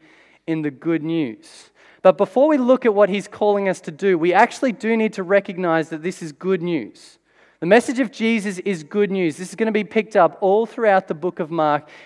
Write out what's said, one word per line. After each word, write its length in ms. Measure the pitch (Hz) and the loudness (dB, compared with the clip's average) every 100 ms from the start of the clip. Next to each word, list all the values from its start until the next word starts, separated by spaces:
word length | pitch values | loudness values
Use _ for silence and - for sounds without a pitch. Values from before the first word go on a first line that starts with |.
| _ _ _ _ - | _ _ _ _ -6
in 140 | 160 | -4
the 100 | 151 | -4
good 320 | 127 156 160 | -6 -4 -4
news." 680 | 156 165 135 107 - - - _ _ _ | -2 -4 -4 -8 -18 -20 -20 _ _ _
But 160 | 190 185 | 2 4
before 300 | 202 247 302 | 2 2 2
we 100 | 294 | 2
look 260 | 247 254 | 2 2
at 80 | 247 | 2
what 160 | 202 202 | 2 2
he's 200 | 202 165 | 0 -6
calling 380 | - 208 202 196 | -2 0 0 -2
us 140 | 180 | -4
to 100 | - | -8
do, 280 | 151 196 175 | -4 0 0
we 160 | 175 | 2
actually 380 | 175 233 - 262 | 4 2 2 -4
do 220 | 190 220 | -4 -2
need 200 | 226 220 | 0 -2
to 80 | 208 | -4
recognize 640 | 175 202 196 180 180 160 156 | 0 0 0 -6 -2 0 -2
that 140 | 160 | -6
this 180 | 165 180 | -8 -8
is 120 | 160 | -14
good 280 | 143 180 185 | -10 -4 -4
news. 580 | 175 160 101 - - _ _ _ _ - | -2 -4 -6 -16 -20 _ _ _ _ -6
The 60 | 165 | 4
message 320 | 226 240 240 | 4 4 -2
of 140 | 240 | -4
Jesus 460 | - 226 226 202 185 | -2 -2 0 -2 -6
is 260 | 190 180 | -6 -6
good 260 | 147 208 202 | -4 -2 -2
news. 280 | 190 170 143 | 0 -2 -4
This 100 | 185 | -10
is 60 | |
gonna 180 | 185 220 | -4 -2
be 120 | 214 | -2
picked 320 | 208 220 214 202 | -2 -4 0 4
up 200 | 165 - | 4 2
all 240 | 196 202 226 | 2 2 0
throughout 420 | - 220 190 190 | -2 2 2 0
the 60 | |
book 260 | 165 175 - | -6 -6 -6
of 100 | 156 | -6
Mark, 380 | 165 151 147 - - | -2 0 0 -4 -20